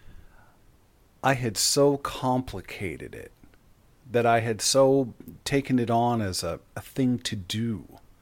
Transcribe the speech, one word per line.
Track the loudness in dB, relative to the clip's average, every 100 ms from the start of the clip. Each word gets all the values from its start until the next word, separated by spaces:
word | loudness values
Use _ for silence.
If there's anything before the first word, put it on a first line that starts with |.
| -20 -20 -20 -20 -20 _ _ _ _ _ _ _
I | 0
had | 0 -2 -2
so | 0 4 4 2
complicated | -4 -4 -2 -2 -2 -10 -12 -10 -8 -8 -12 -16
it, | -18 _ -20 _ _ _ _ _ -4
that | 0 4
I | 4
had | 2 -2
so | 0 4 6 4 2 -6 -18 -12
taken | -2 -2 2 0
it | 2
on | 2 2 0
as | -2 -4
a, | -6 -8 _ -16
a |
thing | -10 -2 0 0
to | -4 -8
do, | -6 -4 -4 -4 -8 -20 -20 -20